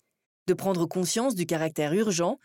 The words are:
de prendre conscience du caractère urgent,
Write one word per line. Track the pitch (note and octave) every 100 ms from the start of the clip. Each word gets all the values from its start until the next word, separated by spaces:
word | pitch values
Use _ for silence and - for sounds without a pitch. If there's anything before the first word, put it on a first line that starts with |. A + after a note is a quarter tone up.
| _ _ _ _ -
de |
prendre | F3 G3 F3+ E3
conscience | F#3 F3+ A3 C4 G3+
du | F3
caractère | E3 D#3+ D#3 D3
urgent, | F3+ A3 E3+ E3+ C#4